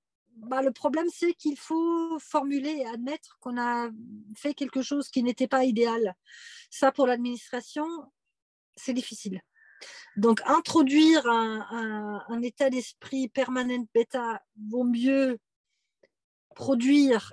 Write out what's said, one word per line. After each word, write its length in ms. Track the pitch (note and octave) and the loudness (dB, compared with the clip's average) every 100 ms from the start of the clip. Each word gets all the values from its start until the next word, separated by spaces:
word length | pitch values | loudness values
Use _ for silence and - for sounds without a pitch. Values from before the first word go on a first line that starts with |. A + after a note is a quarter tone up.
| _ _ _ A#3 | _ _ _ -18
bah, 260 | A3 C4 | -6 -2
le 100 | C4+ | -2
problème, 380 | - D4 D4+ E4+ | 0 -2 0 -2
c'est 220 | - E4+ | -2 -2
qu'il 240 | - D4+ C#4+ | -2 -4 -6
faut 600 | - D#4+ E4 E4 E4 D#4+ | -4 -2 0 0 -2 -8
formuler 520 | - D4+ C#4 C#4 C#4+ | -4 -4 -2 -4 -4
et 140 | D4+ A#3 | -6 -6
admettre 520 | A#3 B3 D#4 - _ | -6 -8 -8 -12 _
qu'on 200 | B3 A#3+ | -8 -4
a 300 | A#3+ A#3+ A#3 A3 A#3+ G#3+ G#3 G#3+ | -2 -2 -4 -10 -18 -18 -18 -8
fait 180 | D4 | -6
quelque 280 | C#4+ C4+ C4+ | -4 -6 -4
chose 280 | B3 C#4+ C4 | -4 -4 -2
qui 140 | C4+ | -2
n'était 240 | A#3+ A#3 B3+ | -2 0 0
pas 180 | C4+ C4 | 2 2
idéal. 500 | A3 A#3 A3+ G#3 - _ - - - - | 2 2 2 -2 -4 _ -20 -20 -20 -14
Ça, 220 | - C4+ | 0 2
pour 140 | C#4 B3+ | 4 2
l'administration, 800 | A#3+ A#3+ B3 - B3 - D4 D#4 E4+ - _ _ _ _ _ _ - | 2 -2 -6 -8 -10 -8 -8 -6 -8 -14 _ _ _ _ _ _ -14
c'est 180 | - | -6
difficile. 480 | B3+ - A3 G#3 F#3 _ _ _ - - - - - | -6 -6 -10 -12 -12 _ _ _ -20 -20 -20 -12 0
Donc, 240 | A3+ G#3+ - | 4 4 4
introduire 800 | D4+ - D#4+ C4 D4 D#4 D#4+ B3 | 2 4 4 6 8 8 6 4
un, 380 | A#3 A3+ A3 - | 2 0 -4 -6
un, 520 | A#3 A3 G#3+ G#3 G3+ - | -6 -6 -6 -6 -8 -6
un 140 | A#3 | -6
état 280 | A#3+ - C4+ | -4 0 0
d'esprit 600 | B3+ - - - C4+ B3+ | 0 -6 -14 -8 -6 -4
permanent 560 | - B3+ B3+ B3 B3 A3+ | -2 -2 -2 -2 -4 0
bêta 480 | A#3 A#3 C4 A#3 G#3+ _ G#3+ G#3+ | 0 0 -2 -4 -6 _ -14 -6
vaut 140 | A#3+ | -2
mieux 560 | B3 A#3 B3+ C4+ C4 A#3 _ _ _ _ _ _ _ _ _ _ _ - | 0 2 2 2 2 -2 _ _ _ _ _ _ _ _ _ _ _ -8
produire 760 | - B3+ B3+ C#4+ C#4 A3 - | -2 2 4 6 6 4 0